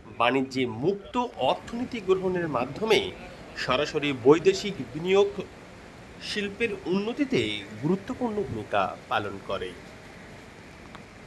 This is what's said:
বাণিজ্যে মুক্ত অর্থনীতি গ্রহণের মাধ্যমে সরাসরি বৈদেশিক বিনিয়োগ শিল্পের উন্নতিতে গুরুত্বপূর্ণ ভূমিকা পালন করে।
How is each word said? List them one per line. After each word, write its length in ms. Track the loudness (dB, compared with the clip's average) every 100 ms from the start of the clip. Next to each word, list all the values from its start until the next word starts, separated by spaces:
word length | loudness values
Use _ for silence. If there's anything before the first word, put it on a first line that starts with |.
| -8 2
বাণিজ্যে 460 | 4 4 2 0 0 0
মুক্ত 320 | 0 0 -2 -4 -4 0 0
অর্থনীতি 500 | 0 -2 -6 -6 -2 2
গ্রহণের 400 | 2 2 0 0
মাধ্যমে 500 | 0 -2 -2 4 4 2 -6 -14 -16 -14 -6
সরাসরি 520 | 0 0 0 0 0 6
বৈদেশিক 520 | 8 8 8 4 0 -6 -8
বিনিয়োগ 380 | -4 4 6 4 0 -10 -14 -20 -20 -18 -18 -18 -14 -8
শিল্পের 420 | -4 -4 -2 -2 -2 0
উন্নতিতে 560 | 0 0 -2 0 2 0 -2 -8 -4
গুরুত্বপূর্ণ 560 | 0 0 -2 -4 -2 0 -2
ভূমিকা 320 | -4 0 2 2 -2 -2
পালন 260 | -2 -2 -6 -4
করে। 220 | -4 -4 -10 -16 -18 -18 -18 -18 -18 -20 -20 -20 -20 -18 -18 -18 -20